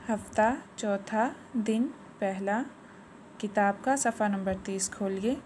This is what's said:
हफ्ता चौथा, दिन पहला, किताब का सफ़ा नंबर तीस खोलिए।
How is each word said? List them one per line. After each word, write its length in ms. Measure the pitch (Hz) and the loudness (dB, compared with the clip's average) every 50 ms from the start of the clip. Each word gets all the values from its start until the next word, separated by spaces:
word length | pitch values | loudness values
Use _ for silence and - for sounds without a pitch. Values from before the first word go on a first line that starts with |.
| - | -2
हफ्ता 400 | - 226 202 - - - - 214 220 254 320 - - - - | -2 -2 -2 -2 -4 2 4 4 4 4 0 -6 -12 -12 -6
चौथा, 480 | - 214 202 196 196 - 226 214 220 285 302 - - - - 247 | -2 0 0 -2 -2 -2 0 2 2 0 0 -6 -16 -6 -4 -2
दिन 260 | 208 220 220 220 240 311 - - - - - - | 0 2 2 2 2 0 -2 -8 -16 -20 -8 -2
पहला, 380 | - 196 190 190 196 196 202 220 269 294 - - - - - - - - - - - - - - | -2 -2 -2 0 0 0 0 0 0 -4 -8 -18 -20 -20 -20 -20 -20 -20 -20 -20 -20 -20 -12 -6
किताब 400 | - 208 208 - 202 202 196 196 - | -6 -2 2 4 4 4 4 2 2
का 100 | - 269 | 2 2
सफ़ा 320 | 269 - 240 226 - 214 208 | 4 2 0 2 2 2 2
नंबर 260 | 202 196 190 190 190 190 190 | 2 0 0 0 -2 -2 -2
तीस 220 | - 196 190 190 - | -4 -2 -2 -2 -4
खोलिए। 480 | - - 202 190 190 190 196 226 269 277 - | -4 -2 -2 -2 -2 0 0 0 0 0 -4